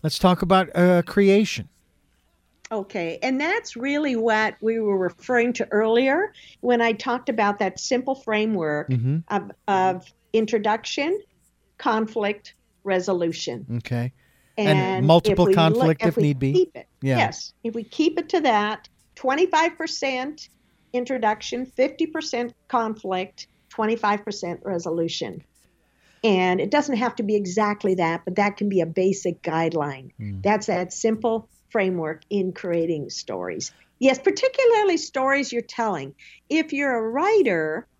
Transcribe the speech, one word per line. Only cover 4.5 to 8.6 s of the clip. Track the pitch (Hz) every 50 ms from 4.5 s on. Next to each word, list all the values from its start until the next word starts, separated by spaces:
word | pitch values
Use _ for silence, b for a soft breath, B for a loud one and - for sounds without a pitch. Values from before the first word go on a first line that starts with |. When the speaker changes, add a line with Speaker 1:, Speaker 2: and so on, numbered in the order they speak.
| - _
Speaker 2:
we | 202 226 226 226
were | 220 208 196
referring | 190 185 175 - _ - - 254 240 233 247 240
to | - 202 -
earlier | 214 208 220 220 226 240 262 269 277 330 403 415 B B B B B B
when | - 240 247 233
I | 233 233
talked | 226 220 - 269 240 247 247 -
about | 233 220 208 202 202 202
that | 208 190 190 -
simple | - - 262 240 254 277 262
framework | 262 - - 214 214 214 220 214 185